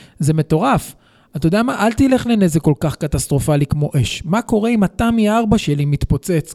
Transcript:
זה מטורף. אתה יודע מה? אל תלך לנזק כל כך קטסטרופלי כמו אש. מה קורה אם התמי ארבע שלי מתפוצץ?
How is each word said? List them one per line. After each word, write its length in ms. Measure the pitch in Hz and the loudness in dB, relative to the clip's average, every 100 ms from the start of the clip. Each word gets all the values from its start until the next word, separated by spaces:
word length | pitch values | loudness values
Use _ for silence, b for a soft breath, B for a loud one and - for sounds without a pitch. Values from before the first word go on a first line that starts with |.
| B - | B -4
זה 160 | 143 | 0
מטורף. 600 | 156 147 156 247 233 - - b b b 151 | 0 0 0 2 0 -2 -12 b b b -4
אתה 100 | 160 | 0
יודע 160 | 202 | 0
מה? 240 | 247 269 208 | 0 -2 -2
אל 60 | |
תלך 340 | 226 269 254 233 | 2 2 2 2
לנזק 340 | 226 185 156 | 2 2 2
כל 140 | 156 143 | 0 0
כך 160 | 156 120 | -2 -4
קטסטרופלי 680 | 151 135 - 143 143 147 143 | -4 -4 -2 -2 0 0 0
כמו 240 | 151 147 147 | -2 -2 0
אש. 260 | 113 - | -2 -4
מה 180 | 165 202 | -4 -4
קורה 280 | 233 220 220 | 0 0 2
אם 120 | 233 | 2
התמי 480 | 185 - 233 233 208 | 0 0 -2 2 2
ארבע 280 | 220 226 214 | 2 2 0
שלי 260 | - 143 | 0 -2
מתפוצץ? 680 | 147 143 - 143 - 170 147 | 0 -2 -2 -2 -2 -2 -4